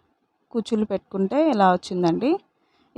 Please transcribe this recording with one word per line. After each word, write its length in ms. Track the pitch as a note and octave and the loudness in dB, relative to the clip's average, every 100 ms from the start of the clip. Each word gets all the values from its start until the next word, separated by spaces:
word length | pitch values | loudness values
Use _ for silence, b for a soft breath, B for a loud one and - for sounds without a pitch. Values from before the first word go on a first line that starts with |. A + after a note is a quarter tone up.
| _ _ _ _ _ | _ _ _ _ _
కుచ్చులు 320 | A#3+ G#3 A3 G#3+ | -8 -4 -4 -2
పెట్టుకుంటే 460 | F#3+ - F#3+ F#3+ C4+ D#4+ | -6 -8 -4 -2 2 0
ఇలా 120 | A3+ F#3+ | 4 4
వచ్చిందండి. 560 | F3+ - F3+ F3+ F3 A#3+ F#4+ - _ _ _ _ | 2 -2 -2 0 0 0 -2 -4 _ _ _ _